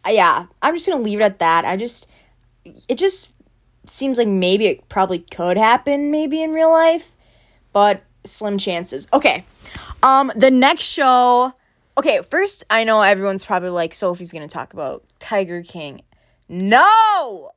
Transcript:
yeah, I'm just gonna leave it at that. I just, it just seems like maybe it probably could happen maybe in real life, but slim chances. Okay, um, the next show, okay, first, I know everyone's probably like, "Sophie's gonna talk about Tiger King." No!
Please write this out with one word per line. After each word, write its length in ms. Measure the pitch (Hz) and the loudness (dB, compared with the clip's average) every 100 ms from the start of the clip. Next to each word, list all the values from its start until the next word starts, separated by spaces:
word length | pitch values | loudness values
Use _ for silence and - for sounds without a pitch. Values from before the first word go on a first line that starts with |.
| - | 2
yeah, 400 | 214 170 131 175 _ | 2 4 2 -4 _
I'm 140 | 285 339 | -4 -2
just 120 | 359 | -4
gonna 140 | 302 | -4
leave 180 | 214 208 | -4 0
it 20 | |
at 160 | 214 196 | -2 0
that. 260 | 165 165 165 | 0 2 0
I 120 | 190 | -6
just, 320 | 233 - - _ _ _ _ _ 175 | -8 -10 -14 _ _ _ _ _ -20
it 320 | - - 240 | -20 -8 -2
just 340 | 392 - - _ _ _ _ _ - | -2 -2 -10 _ _ _ _ _ -6
seems 320 | - 269 247 | -4 -2 0
like 100 | 220 | 0
maybe 400 | 190 180 196 208 | 0 0 2 0
it 200 | 139 _ | -2 _
probably 300 | 202 190 175 | -2 -2 -2
could 380 | - - 175 185 | -8 -6 -2 2
happen 540 | 220 247 285 285 294 | 2 2 0 -2 -2
maybe 300 | 302 302 311 | -2 -2 -4
in 100 | 320 | -4
real 200 | 311 320 | 2 4
life, 400 | 320 330 330 - _ _ _ _ _ _ | 4 4 0 -6 _ _ _ _ _ _
but 320 | 202 208 196 _ _ - | 2 2 0 _ _ -6
slim 320 | - 214 202 | -6 -4 -4
chances. 500 | 196 175 180 214 - | -4 -6 -8 -10 -2
Okay, 320 | 285 269 156 - _ - - - - | 2 2 -2 -8 _ -20 -20 -18 0
um, 300 | 262 269 262 220 | 4 4 2 2
the 160 | 262 | 4
next 320 | 254 269 339 | 4 2 2
show, 720 | - - 262 247 247 247 254 _ _ _ _ - | -4 -2 2 4 4 2 0 _ _ _ _ -2
okay, 240 | - 208 - | 0 -2 -2
first, 340 | 339 392 - - | -2 -2 -4 -2
I 140 | 226 | -2
know 180 | 226 214 | 2 2
everyone's 440 | 202 196 196 190 - | 4 2 -2 -6 -4
probably 240 | 185 180 | -4 -4
like, 240 | 175 165 | -6 -6
"Sophie's 380 | - 190 175 170 | -4 -6 -6 -10
gonna 160 | 160 147 | -12 -14
talk 260 | 160 147 | -14 -14
about 300 | - 139 - _ _ | -12 -10 -12 _ _
Tiger 420 | - 208 185 175 | -6 -4 -4 -10
King." 400 | 175 175 147 - _ _ _ _ _ | -14 -16 -16 -16 _ _ _ _ _
No! 1000 | 175 196 240 370 440 440 392 269 185 135 | -6 2 4 6 6 4 0 -4 -12 -18